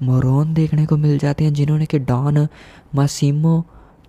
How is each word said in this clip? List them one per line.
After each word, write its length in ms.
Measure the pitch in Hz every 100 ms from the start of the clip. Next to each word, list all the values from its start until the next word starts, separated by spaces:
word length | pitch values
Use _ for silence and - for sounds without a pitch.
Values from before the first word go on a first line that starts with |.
मोरोन 500 | 127 127 127 135 156
देखने 320 | 160 156 151 156
को 120 | 151
मिल 200 | 151 143
जाते 260 | 147 143
हैं, 100 | 156
जिन्होंने 320 | 147 143 151 156
कि 140 | 151
डॉन 480 | 131 123 143 147 151 - - - - 139
मासिमो 720 | 143 - 143 147 160 165 165 - - _